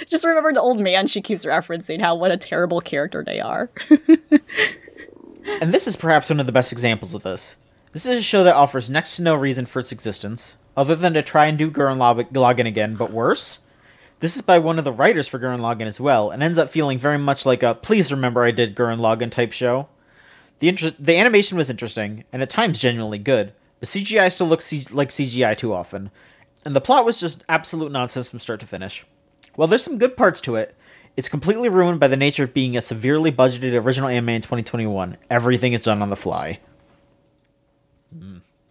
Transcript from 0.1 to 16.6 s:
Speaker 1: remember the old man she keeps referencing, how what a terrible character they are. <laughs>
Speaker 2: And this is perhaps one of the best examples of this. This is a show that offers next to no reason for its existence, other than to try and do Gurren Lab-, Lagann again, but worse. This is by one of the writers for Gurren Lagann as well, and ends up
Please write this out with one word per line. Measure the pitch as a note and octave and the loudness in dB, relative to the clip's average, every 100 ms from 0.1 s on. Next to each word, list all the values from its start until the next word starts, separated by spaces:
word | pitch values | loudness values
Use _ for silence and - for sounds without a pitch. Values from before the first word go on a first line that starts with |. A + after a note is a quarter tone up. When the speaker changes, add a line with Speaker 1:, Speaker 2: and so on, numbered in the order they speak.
| E4 | 0
Speaker 1:
remember | E4 D#4+ D#4 | 2 2 2
the | C4+ | 2
old | B3 A3+ | 2 2
man | F#3+ F#3 F#3+ | 2 2 0
she | - | -4
keeps | - G3 | -4 -6
referencing, | C#3+ D#3+ - E3+ - E3 | 0 -2 -2 -10 -6 -2
how | F3 E3+ | 0 2
what | F#3 | 0
a | F3+ | 0
terrible | - E3 F3 E3+ | -2 -2 0 -2
character | - D3 D3 - | -4 -4 -4 -6
they | - - | -6 -6
are. | G2+ - - - - | -4 -4 -6 -10 2
<laughs> | D4+ - D#4+ - D4 _ - - - - - - - - - - - | 2 6 4 6 2 _ -4 -4 -4 -20 -20 -20 -20 -20 -16 -10 -4
Speaker 2:
And | E3 | 2
this | - - | 2 0
is | F3 | -4
perhaps | E3 D3+ - | 2 2 4
one | D3+ | -2
of | B2+ | 2
the | |
best | B2 B2 | 2 0
examples | A#2 A#2+ A2 F#2+ | -2 -2 -2 -6
of | G2 | -10
this. | F#2+ F2+ - - _ _ _ | -8 -10 -12 -20 _ _ _
This | D#3+ B3+ | -10 -2
is | A#3+ | -2
a | |
show | G3+ G3+ | 2 4
that | F3+ | 6
offers | C#3 C#3+ C3 A#2 | 6 4 2 -4
next | D3 - - | -4 -4 -2
to | |
no | E3+ | 0
reason | D3+ C#3 B2+ B2 | 2 0 -2 -4
for | C3 | -6
its | A#2+ | -8
existence, | A#2+ A2 G2 G#2 A#2 - - _ - | -8 -8 -8 -10 -12 -14 -20 _ -2
other | C#3 | 0
than | D#3+ F3 | 2 2
to | D3+ | 0
try | - D#3 D3+ | 0 2 4
and | D3+ | 4
do | D#3 | -2
Gurren | D3+ C#3 C3 | 0 0 4
Lab-, | A#2+ A#2 A#2+ | 2 2 0
Lagann | C3 B2+ B2 A#2 | 2 4 4 0
again, | G#2+ G#2+ | 0 -4
but | G#2+ A2+ | -2 -4
worse. | A2 C3 - - - _ _ _ _ _ - | -2 0 -2 -4 -10 _ _ _ _ _ -8
This | E3 B3+ | -6 -6
is | |
by | G3+ F3 | 4 4
one | D#3+ D#3+ | 4 -2
of | |
the | C#3+ | -2
writers | A2+ D#3+ F3 C3+ | 2 2 2 -2
for | C3 | -6
Gurren | B2+ B2 | -4 -4
Lagann | A#2 A2+ A2 | -4 -4 -6
as | G2+ | -4
well, | C#3 A#2+ G#2 | 2 2 2
and | A2+ | -2
ends | D#3 | 0
up | E3 | 0